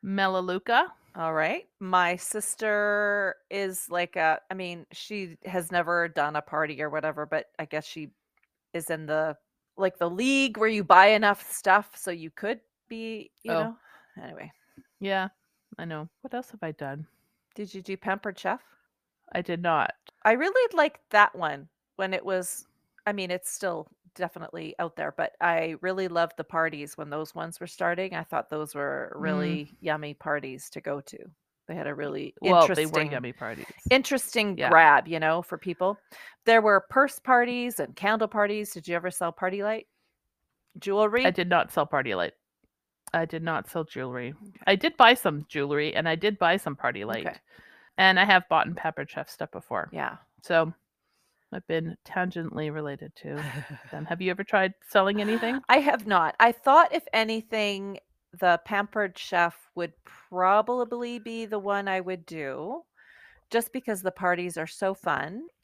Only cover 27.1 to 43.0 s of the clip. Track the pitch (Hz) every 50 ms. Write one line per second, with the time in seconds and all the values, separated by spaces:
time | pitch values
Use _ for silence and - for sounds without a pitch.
27.1 | 143 151 156 151 - 170 160 165 170 - 175 175 - - 190 175 175 175 190 190
28.1 | 180 165 170 _ - 151 - _ - 151 151 147 - 147 143 139 139 139 123 -
29.1 | - 147 151 160 - - - 175 170 147 147 147 - _ - 160 151 151 151 147
30.1 | 147 _ - 156 147 147 143 135 131 135 - - - 143 - 147 143 143 - -
31.1 | - - - - - _ _ _ _ _ _ - 165 170 151 143 147 - 147 143
32.1 | 147 143 147 - - - - 196 185 175 165 - 185 160 156 156 156 160 156 151
33.1 | 143 127 123 120 117 - 127 110 110 - - - - - - - 254 262 269 -
34.1 | 285 254 - - - 233 214 208 190 165 - 127 160 160 165 156 147 135 - 156
35.1 | 165 160 160 156 160 170 170 - - 160 - 190 170 _ 185 185 208 - _ _
36.1 | - - - - - _ _ - 226 226 214 214 202 190 190 _ - 269 277 277
37.1 | - - _ - 254 240 240 240 247 247 240 247 233 - 151 - 120 - - 202
38.1 | 220 226 220 214 - 214 208 202 208 214 208 190 - 175 160 - 175 170 170 180
39.1 | 175 - 180 170 165 - 196 185 185 202 196 208 220 220 - _ _ _ _ _
40.1 | _ _ _ _ _ _ _ _ _ _ _ _ _ 165 - 202 196 202 214 208
41.1 | 208 240 254 190 185 - 175 180 180 170 - - - - 147 143 - 143 131 120
42.1 | 101 90 87 78 - _ _ _ _ _ _ _ _ _ _ _ _ _